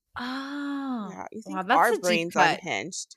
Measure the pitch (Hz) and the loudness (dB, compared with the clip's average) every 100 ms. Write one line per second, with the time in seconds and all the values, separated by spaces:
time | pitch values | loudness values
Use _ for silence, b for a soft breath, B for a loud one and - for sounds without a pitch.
0 | _ - 247 262 277 285 285 277 269 247 | _ -10 -6 -6 -6 -8 -6 -6 -4 -6
1 | 190 185 - - 196 190 185 226 220 415 | -6 -10 -12 -12 -8 -4 2 6 6 4
2 | 180 170 170 180 175 - 170 107 165 - | 2 2 2 4 4 4 -2 -4 -4 -8
3 | - | -12